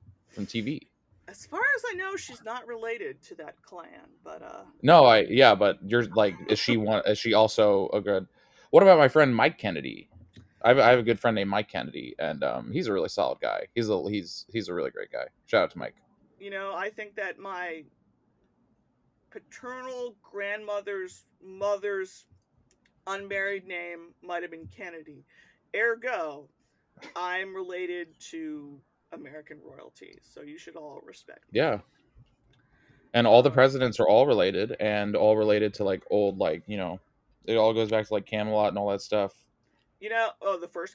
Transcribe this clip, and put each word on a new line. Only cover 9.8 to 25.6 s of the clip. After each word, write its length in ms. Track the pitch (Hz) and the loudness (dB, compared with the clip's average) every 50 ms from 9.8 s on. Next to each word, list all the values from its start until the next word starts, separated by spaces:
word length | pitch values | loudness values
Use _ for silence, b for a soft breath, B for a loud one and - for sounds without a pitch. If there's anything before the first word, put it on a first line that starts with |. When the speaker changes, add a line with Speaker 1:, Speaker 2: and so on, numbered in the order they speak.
| 67 65 55 - 87 _ _ - - _ _ - - _ _ _ - | -8 -10 -12 -14 -18 _ _ -20 -20 _ _ -20 -20 _ _ _ 4
Speaker 1:
I 40 | 113 | 4
have, 100 | 127 139 | 6 6
I 120 | 117 117 | 6 6
have 80 | 127 123 | 6 4
a 20 | 113 | 4
good 160 | 113 117 101 | 0 -2 0
friend 140 | - 120 110 | 0 0 0
named 160 | 104 98 98 | 0 -2 -2
Mike 180 | 98 104 107 - | -2 -4 -4 -4
Kennedy, 460 | - 90 62 73 - 73 64 62 - - | -8 -10 -10 -10 -12 -12 -14 -14 -10 -8
and, 240 | 80 78 76 71 69 | -6 -6 -4 -4 -4
um, 260 | 67 58 64 57 60 | -4 -4 -6 -8 -8
he's 160 | 92 156 180 | -6 -6 -4
a 60 | 117 101 | -2 -2
really 160 | 92 80 - | -2 -2 -2
solid 320 | - - 87 64 64 - | -2 -2 -2 -2 -2 -4
guy. 260 | - 58 52 50 - - _ | -6 -6 -6 -6 -8 -6 _
He's 140 | 117 117 107 | -4 -2 0
a, 180 | 104 92 73 95 | -2 -2 -2 -4
he's, 380 | 107 104 87 85 - - - - - | -6 -6 -8 -10 -14 -18 -18 -10 -10
he's 160 | 113 101 90 | -10 -8 -6
a 60 | 90 | -6
really 160 | 85 71 65 | -6 -6 -6
great 200 | - 50 50 - | -8 -10 -14 -12
guy. 160 | - 58 64 62 - _ _ | -10 -12 -12 -12 -14 _ _
Shout 180 | _ - 107 90 | _ 0 0 0
out 60 | 80 - | 0 -2
to 60 | 87 | -8
Mike. 180 | 62 57 - _ _ _ _ _ _ _ _ _ | -12 -14 -14 _ _ _ _ _ _ _ _ _
Speaker 2:
You 120 | 190 202 | -18 -14
know, 220 | 196 196 196 196 190 | -12 -12 -12 -10 -10
I 140 | 170 190 208 | -8 -8 -10
think 260 | 208 226 214 208 202 | -10 -12 -16 -16 -12
that 220 | 214 202 185 175 - | -10 -10 -10 -10 -12
my 460 | 190 196 190 180 180 175 165 160 151 127 _ _ _ _ _ _ _ _ _ _ _ _ _ _ _ _ _ _ _ _ _ _ _ _ _ _ _ _ | -14 -14 -12 -10 -10 -10 -12 -12 -16 -20 _ _ _ _ _ _ _ _ _ _ _ _ _ _ _ _ _ _ _ _ _ _ _ _ _ _ _ _
paternal 840 | - - - _ - - - 247 254 254 254 262 254 247 247 240 208 _ _ | -20 -20 -20 _ -20 -20 -18 -16 -14 -14 -12 -12 -10 -10 -12 -12 -14 _ _
grandmother's 1000 | _ - 202 202 202 208 214 214 208 208 202 202 202 202 190 185 185 - - _ _ _ _ - | _ -12 -10 -8 -8 -8 -8 -8 -8 -8 -8 -6 -8 -8 -10 -10 -12 -14 -20 _ _ _ _ -20
mother's 840 | 190 190 190 196 202 202 196 190 208 202 196 190 185 - - - _ _ _ _ _ _ _ _ _ _ _ _ _ _ _ _ | -20 -10 -6 -4 -2 -2 -2 -4 -6 -6 -6 -8 -10 -12 -20 -20 _ _ _ _ _ _ _ _ _ _ _ _ _ _ _ _
unmarried 600 | 190 196 202 202 196 196 196 196 196 196 196 196 | -10 -10 -10 -8 -8 -6 -4 -4 -4 -6 -8 -10
name 480 | 196 185 175 175 175 175 170 170 170 _ _ - | -10 -12 -12 -10 -12 -14 -16 -18 -20 _ _ -12
might 200 | 180 180 170 175 | -10 -8 -8 -8
have 80 | 175 | -10
been 180 | 165 165 160 - | -12 -16 -18 -20
Kennedy. 560 | - - 202 180 170 165 156 160 147 131 135 b b b b b b b | -18 -18 -16 -16 -16 -18 -18 -20 -20 -20 -20 b b b b b b b